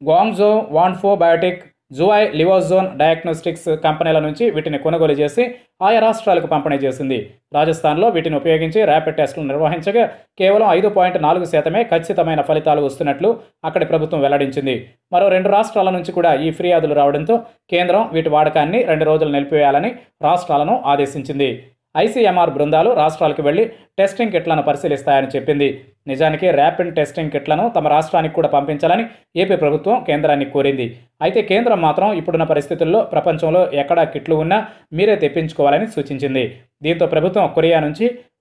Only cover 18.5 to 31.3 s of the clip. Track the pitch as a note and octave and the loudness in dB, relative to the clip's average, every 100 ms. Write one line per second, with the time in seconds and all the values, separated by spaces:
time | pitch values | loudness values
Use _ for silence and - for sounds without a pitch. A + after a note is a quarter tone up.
18.5 | D3+ D3+ A3+ E3+ D#3 D#3 D#3 D3+ C#3+ C#3+ | 2 0 0 0 0 2 2 0 -2 0
19.5 | D#3 C#3+ C#3+ A3 B3 - - D3 F3 F3 | 2 2 2 -2 -8 -18 -4 0 0 0
20.5 | C#3+ D#3 B3+ C#3 C#3+ C#3 D3+ C3 C#3 C3+ | -2 0 -2 0 0 -2 -4 -6 -2 -2
21.5 | A#2 - _ _ D#3 A3 B3+ G#3 F3+ D#3+ | -4 -14 _ _ -2 0 2 2 2 0
22.5 | C3+ D3 D#3 G#3 G3 D#3 D#3 D#3 D3 D3 | 0 0 2 2 2 0 0 -2 0 0
23.5 | F3 A3+ - _ - G3 G3 A3+ E3+ E3 | 0 -2 -6 _ -2 -2 0 -2 -2 0
24.5 | D3+ C#3+ C#3+ E3 C#3 D3+ C#3 C3 C3+ C3+ | 0 0 -2 -2 -2 0 0 0 -2 -2
25.5 | C#3+ C#3 - - _ - C3+ D#3 D#3 F#3 | 0 0 -2 -14 _ -8 -2 -2 0 0
26.5 | C#3 D#3 F3 F3 D#3 D3 - D3+ D3 D3+ | 2 2 0 -2 -2 -4 -4 -6 -4 -2
27.5 | D3+ A#3 F3 D3+ D3+ D#3 E3+ D#3+ E3+ D3 | -2 0 0 2 2 2 0 0 -2 0
28.5 | F3+ C#3+ D3 E3 G3 A3+ - _ E3+ F#3 | 0 0 0 0 0 -2 -12 _ -2 0
29.5 | F3+ D3+ D3+ G3 B3 - D3 D3+ C#3+ C#3 | 0 0 0 0 -2 0 0 0 0 0
30.5 | C#3+ C#3 C3 A#2 - _ - E3 | -2 0 -2 -4 -10 _ -6 -2